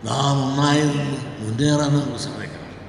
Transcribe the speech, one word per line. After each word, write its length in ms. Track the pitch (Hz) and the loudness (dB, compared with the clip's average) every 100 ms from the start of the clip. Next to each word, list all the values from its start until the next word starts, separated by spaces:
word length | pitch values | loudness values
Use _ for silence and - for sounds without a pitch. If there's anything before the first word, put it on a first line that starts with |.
| 110 | -2
നാം 260 | 131 139 139 135 | 0 2 2 2
ഒന്നായി 360 | 135 143 147 147 | 2 4 4 4
നിന്ന് 260 | 143 139 135 - - | 0 -2 -6 -8 -8
മുന്നേറാൻ 480 | 107 113 147 147 147 147 | -6 0 2 4 4 2
നമുക്ക് 220 | 127 117 - | 0 -6 -8
സാധിക്കണം. 480 | - 98 - - - | -8 -10 -12 -14 -16